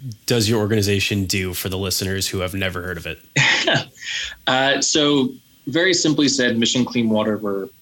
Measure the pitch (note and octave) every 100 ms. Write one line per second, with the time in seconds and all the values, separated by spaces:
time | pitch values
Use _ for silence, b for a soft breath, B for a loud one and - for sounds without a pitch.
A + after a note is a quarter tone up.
0 | C3 G#2+ - A#2+ G#2 A2+ G#2 A2 G2 G2+
1 | - G2+ F#2 G2 F#2 F2+ G2 F#2+ F#2+ -
2 | F#2+ F#2+ - G2 F2+ F#2+ F#2+ F2+ F2+ F2
3 | E2+ D#2+ - C#3 - - - C#3+ - B
4 | B B B B - C3 C3+ C3+ - D#3+
5 | D3 C#3+ B2+ - _ _ - D3+ F#3 F3
6 | E3 D3+ C#3+ - B2 A2+ A2+ C3 A#2 B2
7 | A2+ G#2+ G#2+ G2+ G#2 G2 F#2+ _